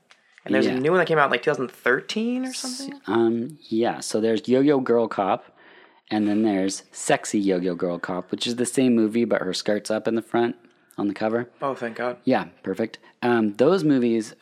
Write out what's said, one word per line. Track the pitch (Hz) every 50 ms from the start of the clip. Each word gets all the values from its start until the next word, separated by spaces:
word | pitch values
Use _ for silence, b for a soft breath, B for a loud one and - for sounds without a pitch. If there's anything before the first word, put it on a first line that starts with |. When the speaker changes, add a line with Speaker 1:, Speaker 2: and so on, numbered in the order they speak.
| _ b b b b b b b -
Speaker 1:
And | - -
there's | 131 123
Speaker 2:
Yeah. | - 127
Speaker 1:
a | 127
new | 131 151
one | 180 185
that | 170
came | - 165 156
out | 143
in, | 135
like, | 127 120 -
two | 156
thousand | 147 131 131 117
thirteen | - - - 120 123 147 - - - 214 226 233 247 254 254
or | 262
Speaker 2:
S-, | 262 -
Speaker 1:
something? | - 262 247 262 269 269 285 277 -
Speaker 2:
um, | - - 117 117 113 117 117 117 143 156 - - -
yeah, | 110 110 117 107 87 -
so | - - - 110
there's | 107 113 113 104 - -
Yo-Yo | 123 131 139 147 147 135
Girl | 131 120 117 117 113
Cop, | 107 - - 98 92 107 123 - - b b b b b b b b b b b -
and | 104 107 104 104
then | 104 107 110
there's | 110 101 95 95 98 95 - - _
Sexy | - - - - 147 135 - - - 107
Yo-Yo | 98 95 95 90 87 92 87
Girl | 82 92 90 87 85
Cop, | - - 95 90 90 - -
which | - -
is | 120 120
the | 120 123
same | 113 - - 131 127 120
movie, | 113 110 107 107 117 120
but | 107 104 -
her | - 92 87
skirt's | - - - 104 104 - -
up | 107 110 107 113
in | 113
the | 113 107
front | - - 120 117 120 120 - _ _ _ _ _ _ _ -
on | 101
the | 101 98
cover. | - 110 110 110 120 123 120 - - 151
Speaker 1:
Oh, | 139 127
thank | - 123 117 113
God. | 110 117 123 101 - _
Speaker 2:
Yeah, | 127 127 107 90 85 - _ -
perfect. | 95 95 - 113 110 - b b b b _ -
Um, | 123 120 117 110 107 101
those | - 123 151 185 196 151
movies, | 156 139 131 120 120 113 113 107 - - -